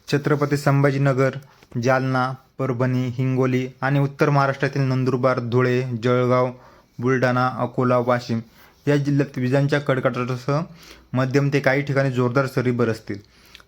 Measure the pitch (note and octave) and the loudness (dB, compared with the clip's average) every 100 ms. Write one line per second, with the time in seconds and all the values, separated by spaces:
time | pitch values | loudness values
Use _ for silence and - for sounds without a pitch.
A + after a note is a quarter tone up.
0 | - C#3+ D3 D3 C#3 C#3+ C#3+ C#3 C#3+ C3+ | -4 -2 0 0 0 0 2 4 2 2
1 | C#3 B2+ C3+ C3+ - - - B2 A#2+ C3 | 0 2 0 -2 -16 -20 -10 -4 0 2
2 | C3 C3 B2+ C3 _ - C3+ B2 B2+ B2+ | 2 0 -2 -4 _ -8 -4 -2 0 0
3 | B2+ B2 C3 B2+ C3 B2+ B2+ - C3 C#3+ | -2 -2 -2 0 0 0 -4 -4 -2 0
4 | C#3 C#3+ C#3+ C#3+ C#3 C3+ C3+ C#3+ C3 C3 | 0 0 2 2 2 0 -2 -2 0 0
5 | B2+ B2+ B2+ B2 A#2+ B2 B2+ B2 C3 A#2 | 0 2 2 0 0 0 2 0 -2 -4
6 | A#2+ B2 B2 B2+ B2+ B2 - - _ - | 0 0 2 2 0 -4 -20 -20 _ -6
7 | A#2+ C3 B2+ B2 B2+ A#2 A#2+ - B2+ B2 | -2 0 2 0 -2 -2 -6 -2 0 2
8 | B2 A#2+ A#2+ A2+ A2+ - - _ C#3+ C#3+ | 2 -2 -2 -6 -6 -20 -20 _ 0 0
9 | C#3+ C#3+ C#3 - B2+ C#3 C#3+ D3 C#3+ C3 | 2 0 -2 -2 0 0 2 0 0 -2
10 | C3 B2 B2 B2 C3 C#3+ F3+ - - - | 0 -2 -6 -6 -4 -4 -4 -14 -20 -20
11 | - B2 C3 C3+ C#3 C#3+ C3+ C3+ C#3+ C#3 | -6 -4 0 0 2 2 2 0 0 0
12 | C3+ B2 B2 B2+ C3 - B2+ A#2+ A#2 A2 | 0 2 0 2 0 0 -2 0 0 -2
13 | - G2+ - _ - - | -8 -12 -14 _ -20 -20